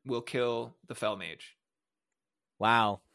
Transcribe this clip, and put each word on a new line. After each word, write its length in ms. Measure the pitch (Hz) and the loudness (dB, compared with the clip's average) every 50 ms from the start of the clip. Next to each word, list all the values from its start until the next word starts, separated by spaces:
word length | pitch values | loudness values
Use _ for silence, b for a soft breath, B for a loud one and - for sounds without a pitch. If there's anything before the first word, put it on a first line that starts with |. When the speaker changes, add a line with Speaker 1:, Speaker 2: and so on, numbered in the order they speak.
| _ | _
Speaker 1:
will 160 | 131 127 117 - | -6 -4 -4 -4
kill 520 | - - 131 123 120 120 117 117 120 - _ _ | -4 -2 0 0 0 0 -2 -4 -8 -12 _ _
the 80 | - 120 | -14 -10
Fel 220 | - - 107 107 | -4 -2 -2 -2
Mage. 380 | 98 90 82 80 - - - - _ _ _ _ _ _ _ _ _ _ _ _ _ _ _ _ _ _ _ _ _ | -4 -6 -10 -12 -12 -16 -20 -20 _ _ _ _ _ _ _ _ _ _ _ _ _ _ _ _ _ _ _ _ _
Speaker 2:
Wow. 420 | 101 110 117 117 113 107 101 92 - _ _ | 2 4 6 6 4 4 0 -2 -8 _ _